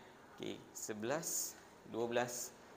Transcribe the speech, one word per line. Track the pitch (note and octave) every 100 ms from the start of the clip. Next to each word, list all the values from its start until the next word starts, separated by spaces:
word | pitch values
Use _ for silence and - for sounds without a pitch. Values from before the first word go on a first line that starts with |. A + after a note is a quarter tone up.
| - - - -
Okey, | G#2 G2+ -
sebelas, | - - G#2+ A2+ D3+ E3 - - - - - -
dua | A2 A#2
belas, | A#2+ B2 - - - -